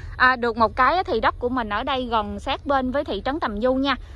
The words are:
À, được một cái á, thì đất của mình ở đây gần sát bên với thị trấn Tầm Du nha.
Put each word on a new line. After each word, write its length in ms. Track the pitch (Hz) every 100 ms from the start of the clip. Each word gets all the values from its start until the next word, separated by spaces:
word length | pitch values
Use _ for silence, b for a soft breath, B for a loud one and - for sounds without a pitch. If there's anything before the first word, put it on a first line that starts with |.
| B B
À, 180 | 254 254
được 220 | 240 226
một 180 | 214 -
cái 200 | 254 349
á, 80 |
thì 160 | 381 220
đất 160 | 269 -
của 100 | 247
mình 200 | 254 208
ở 140 | 208
đây 240 | 277 262 247
gần 280 | 226 208 202
sát 260 | 277 277 277
bên 260 | 277 254
với 120 | 285
thị 180 | 311 202 254
trấn 140 | 311
Tầm 220 | 285 202
Du 120 | 247
nha. 220 | 262 277 247 B